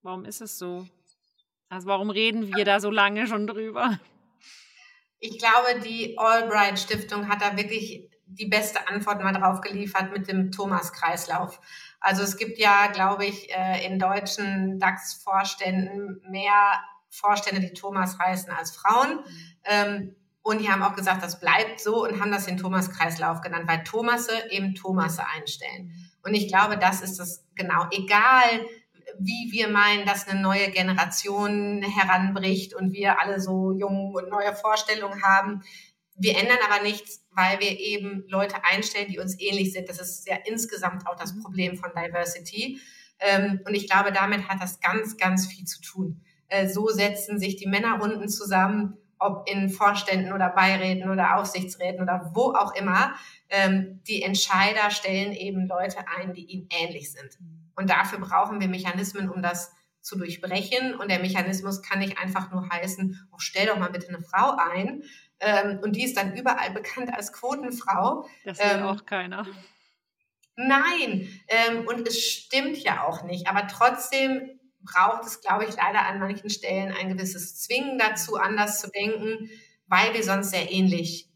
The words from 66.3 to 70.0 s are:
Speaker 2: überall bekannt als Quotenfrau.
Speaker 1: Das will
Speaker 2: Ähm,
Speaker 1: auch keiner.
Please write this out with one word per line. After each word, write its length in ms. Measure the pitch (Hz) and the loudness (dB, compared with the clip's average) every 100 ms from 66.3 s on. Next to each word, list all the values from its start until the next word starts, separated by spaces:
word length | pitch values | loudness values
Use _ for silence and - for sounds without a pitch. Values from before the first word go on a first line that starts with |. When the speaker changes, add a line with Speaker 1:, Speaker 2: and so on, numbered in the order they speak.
| 190 | 0
Speaker 2:
überall 320 | 262 - 185 | 0 0 -2
bekannt 380 | 190 214 - 247 | -4 -8 -8 -6
als 220 | - 208 | -6 -8
Quotenfrau. 960 | - 247 285 254 240 - 190 208 302 - - - | -8 -6 -4 -6 -8 -2 2 2 0 -6 -16 -14
Speaker 1:
Das 140 | 185 | 0
will 60 | 208 | 2
Speaker 2:
Ähm, 160 | 202 | 2
Speaker 1:
auch 220 | 202 202 - | 0 -4 -4
keiner. 420 | 196 180 190 202 196 185 _ _ _ | -6 -4 -8 -10 -12 -20 _ _ _